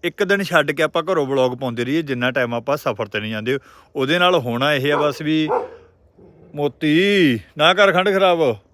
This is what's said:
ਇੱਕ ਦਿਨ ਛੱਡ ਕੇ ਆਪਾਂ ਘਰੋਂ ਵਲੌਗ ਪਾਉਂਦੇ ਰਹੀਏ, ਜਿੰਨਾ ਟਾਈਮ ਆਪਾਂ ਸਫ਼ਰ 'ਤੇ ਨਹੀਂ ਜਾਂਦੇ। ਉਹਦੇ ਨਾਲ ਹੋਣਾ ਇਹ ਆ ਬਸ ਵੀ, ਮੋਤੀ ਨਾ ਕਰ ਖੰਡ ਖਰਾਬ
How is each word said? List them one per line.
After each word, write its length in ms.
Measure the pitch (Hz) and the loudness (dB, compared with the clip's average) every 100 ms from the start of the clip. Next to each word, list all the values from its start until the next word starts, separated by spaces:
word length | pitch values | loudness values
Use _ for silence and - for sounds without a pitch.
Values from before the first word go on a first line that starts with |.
ਇੱਕ 200 | 254 - | -8 -4
ਦਿਨ 200 | 196 202 | -2 0
ਛੱਡ 280 | 190 175 147 | 0 0 0
ਕੇ 120 | 151 | -2
ਆਪਾਂ 200 | 156 170 | -2 -2
ਘਰੋਂ 240 | 165 180 135 | -2 -2 0
ਵਲੌਗ 300 | 135 131 123 | 0 0 0
ਪਾਉਂਦੇ 280 | 131 117 120 | -6 -4 -2
ਰਹੀਏ, 160 | 156 | -2
ਜਿੰਨਾ 300 | 151 123 123 | -4 -2 -2
ਟਾਈਮ 220 | 127 120 | -2 -2
ਆਪਾਂ 240 | 117 113 147 | -4 -4 -4
ਸਫ਼ਰ 280 | 139 110 107 | -4 -4 -6
'ਤੇ 140 | 107 | -6
ਨਹੀਂ 120 | 110 | -6
ਜਾਂਦੇ। 280 | 107 110 135 _ - _ - | -6 -4 -4 _ -20 _ -4
ਉਹਦੇ 240 | 135 175 | -2 2
ਨਾਲ 160 | 175 180 | 2 2
ਹੋਣਾ 380 | 123 120 139 | 0 -2 0
ਇਹ 200 | 147 139 | 0 0
ਆ 40 | 143 | 0
ਬਸ 240 | 147 131 | 0 -2
ਵੀ, 280 | 156 156 156 494 - - - _ _ _ - _ - 147 | -2 -2 0 -2 -4 -16 -20 _ _ _ -20 _ -18 -6
ਮੋਤੀ 840 | 147 - 156 156 196 202 160 117 - - | -6 -2 0 2 2 4 2 2 -6 0
ਨਾ 160 | 156 | 2
ਕਰ 180 | 185 202 | 4 4
ਖੰਡ 180 | 175 190 | 4 2
ਖਰਾਬ 480 | 190 190 170 151 104 _ | 2 2 4 2 0 _